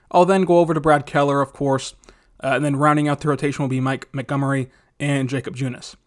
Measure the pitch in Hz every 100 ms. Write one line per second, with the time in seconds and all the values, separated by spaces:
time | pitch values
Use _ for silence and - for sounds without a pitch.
0 | - 180 180 190 175 175 165 156 151 147
1 | - 147 143 139 135 - 139 135 - -
2 | - - _ _ 135 131 147 139 151 151
3 | 147 143 147 139 147 131 135 131 131 131
4 | - 135 123 139 139 135 127 _ _ -
5 | 143 139 131 135 - 123 131 120 - -